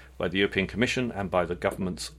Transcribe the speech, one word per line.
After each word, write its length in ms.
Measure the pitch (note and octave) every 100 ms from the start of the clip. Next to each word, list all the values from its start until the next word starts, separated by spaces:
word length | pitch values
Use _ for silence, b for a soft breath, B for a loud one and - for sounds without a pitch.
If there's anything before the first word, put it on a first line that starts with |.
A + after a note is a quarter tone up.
| b -
by 100 | F#2
the 100 | F#2
European 280 | G2+ - F#2
Commission, 440 | F#2+ A#2+ - B2
and 200 | G2+ F#2+
by 140 | F2+ E2+
the 100 | F2
governments 560 | G2 - F#2 E2+ -